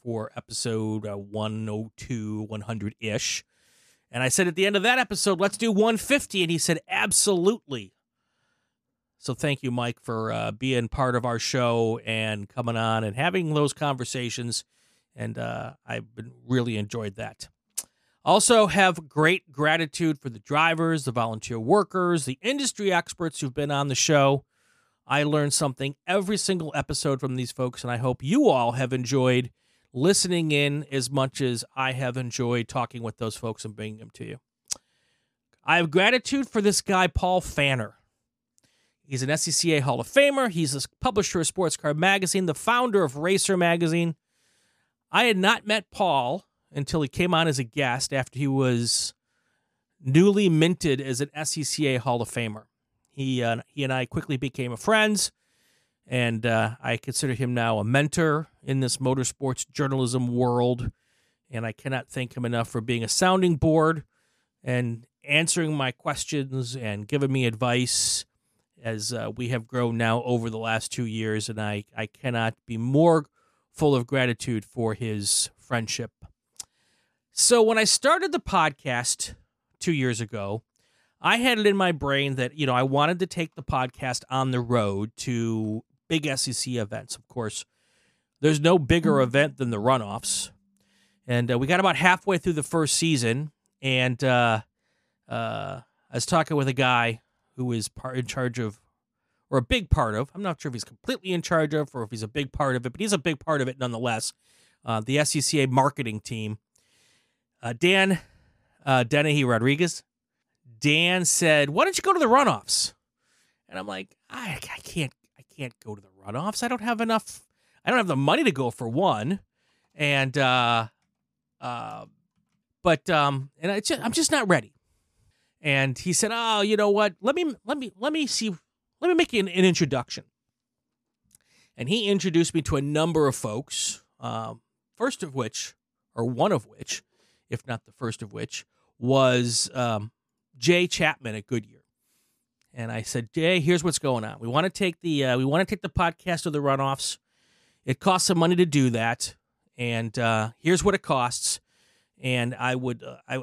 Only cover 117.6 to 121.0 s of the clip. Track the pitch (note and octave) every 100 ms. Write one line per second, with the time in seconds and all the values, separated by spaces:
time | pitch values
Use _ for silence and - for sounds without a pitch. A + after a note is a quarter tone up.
117.6 | _ _ - B3 F#3+ C3+ C#3 A#3 C#4 C3+
118.6 | B2 - A#2 B2+ F#3+ A2+ A#2+ G3 _ _
119.6 | _ _ _ - D3 C#3 C3+ C#3+ C3 B2+
120.6 | A#2+ A#2 A2+ _